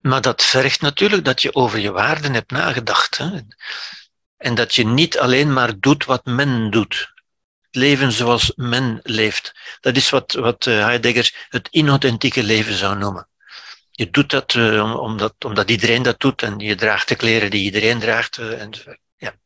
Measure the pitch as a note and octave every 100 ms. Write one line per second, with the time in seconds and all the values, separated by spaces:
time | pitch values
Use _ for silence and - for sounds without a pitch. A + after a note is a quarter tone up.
0 | C#3 C3 C3 A#2 - C3 C3+ - D3 C#3+
1 | G3+ G3+ C#3+ B2+ C#3 - B2 G#2+ G2+ F#2
2 | A2 D#3 D3 B2 - B2+ E3+ B2+ A2 G2+
3 | - - C#3+ F#3+ G#2 _ - - - -
4 | - _ _ _ C3+ A#2 A2+ - A2 B2
5 | E3+ - C3 B2+ D3 C3 A#2+ G2+ C3+ C#3+
6 | - B2+ - B2 C#3+ B2 A2 G#2+ G2+ -
7 | - _ _ _ _ _ _ - C3+ C#3
8 | C3+ A2 A#2+ A#2+ - - B2 A#2+ C3 A2
9 | - A2 A2 - - - - - - B2+
10 | - C3+ - - A#2 A#2+ - A2 G#2+ A#2+
11 | A#2 A#2+ A#2 - - B2+ - - D3+ C#3
12 | C#3 A2+ B2 B2 G#2 A2 A2 G2 G2 G2+
13 | G2+ F#2 - _ _ - - - _ -
14 | G#2+ - C#3+ C3+ - B2 A2+ G#2+ G#2+ A#2+
15 | B2+ A2 G#2+ _ C3+ G#2 G2+ A2+ A2 A#2
16 | B2 A2+ C3+ C3 A2 G#2 G#2 G2+ A2 G2+
17 | - A#2+ A2+ A2+ G#2 G2+ G2 G2 A2 A#2+
18 | A2 A2+ A2+ - A2+ A#2 G#2+ G#2+ - -
19 | _ _ G#2 -